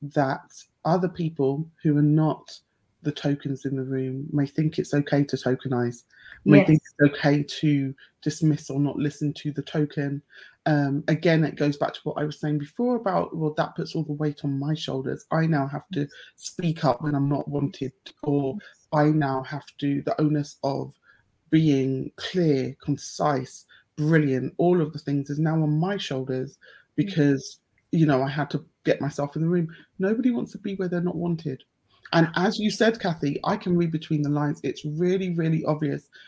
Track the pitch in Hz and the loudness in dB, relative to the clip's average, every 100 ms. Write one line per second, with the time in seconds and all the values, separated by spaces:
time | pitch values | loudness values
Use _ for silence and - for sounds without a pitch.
0 | 143 151 135 139 - - - _ - 180 | -6 0 0 -2 -8 -20 -20 _ 0 0
1 | 180 170 165 160 135 139 160 _ 160 147 | 0 -2 -4 0 0 0 -6 _ 0 4
2 | 147 156 156 - - - _ _ _ _ | 6 6 4 0 -8 -20 _ _ _ _
3 | 151 143 147 143 139 135 135 135 131 135 | -6 -4 -2 -2 -4 -6 -4 -4 -4 -4
4 | 131 131 147 147 139 - 156 - 165 147 | -4 -6 -4 -2 -2 0 0 0 -2 0
5 | 147 143 143 135 - 131 131 127 120 120 | 0 0 0 -2 -2 -2 -2 -2 -2 -4
6 | _ - - - - 147 - 156 - - | _ -20 -20 -4 8 8 8 4 4 4
7 | 147 - 147 147 143 - 156 143 135 131 | 4 4 2 2 0 -2 2 2 0 -6
8 | - _ - 151 156 147 - 135 143 - | -18 _ -6 0 2 0 -2 -2 0 0
9 | 147 - 147 135 151 143 - 165 147 - | -4 -2 -4 -4 -6 -6 -4 -2 -2 -2
10 | 143 143 - - - _ - 147 139 139 | -4 -6 -10 -20 -20 _ 0 2 2 0
11 | 156 156 175 160 156 - 147 143 - - | 0 0 4 4 2 0 -2 0 -4 -4
12 | 156 - 151 147 151 151 147 - 240 240 | -8 -4 -6 -4 -4 -2 -4 -4 -2 0
13 | 233 180 170 165 156 151 156 - 160 175 | 0 -2 -2 -2 -4 -2 -4 -4 -6 -4
14 | 151 147 151 147 147 139 143 156 - 135 | -4 -2 -4 -4 -4 -2 -2 -4 -4 -6
15 | 131 139 - 160 160 151 139 143 - 143 | -4 -8 -2 0 2 0 0 -6 -8 -6
16 | 143 - - _ - - 175 156 151 - | -6 -8 -20 _ -16 -4 -4 0 0 0
17 | 156 143 139 143 - 143 143 - 131 - | 0 0 0 0 -2 -2 -2 -4 -10 -10
18 | - - - 143 135 202 - _ - 156 | -20 -10 -2 0 0 -4 -12 _ -4 2
19 | 151 156 139 135 135 143 - - 143 143 | 4 4 2 -2 -4 -10 -12 -6 -4 -2
20 | - - 156 147 147 - 135 135 135 - | -2 0 2 0 -2 -4 -4 -2 -6 -12
21 | _ _ _ _ - 160 160 139 135 135 | _ _ _ _ 0 4 4 4 2 -2
22 | 139 - - 185 165 139 127 139 - 143 | -6 -10 -6 0 2 2 0 -6 -4 -4
23 | - - 156 135 131 - - - _ - | -4 -2 0 0 -4 -12 -20 -20 _ -4
24 | 151 160 147 131 - - 175 180 151 147 | 2 4 4 0 -2 0 2 4 0 -4
25 | - 143 135 147 160 160 156 151 180 202 | -4 -2 -2 -2 0 2 2 0 0 -4
26 | - 135 131 127 135 - - - _ - | -4 -6 -4 -4 -6 -12 -20 -20 _ -4
27 | 104 156 143 139 - - _ _ - 175 | -2 2 2 2 -2 -18 _ _ -4 2
28 | 156 135 135 143 143 156 - _ - - | 4 4 0 -2 -4 -6 -10 _ -2 0
29 | 143 - 143 156 160 175 160 - - - | -2 -4 -6 -2 0 0 -2 -6 -18 -4
30 | 190 226 247 240 - - 208 196 185 175 | -2 0 0 0 -4 -8 -8 -6 -4 -2
31 | 175 165 175 165 147 131 _ _ _ _ | -2 -2 -4 -4 -6 -10 _ _ _ _
32 | - 165 165 - 185 - 208 - 220 226 | -2 2 2 2 0 0 -2 2 2 2
33 | 190 160 143 - - 202 190 175 170 160 | -2 -2 -2 -2 -2 -4 0 0 0 -2
34 | - 156 143 147 147 160 139 - 151 151 | -2 -2 0 0 -2 -4 -6 -6 -8 -2
35 | 180 190 190 170 160 160 151 151 147 143 | 0 0 -2 -2 0 0 0 -2 -2 -4
36 | - - | -8 -20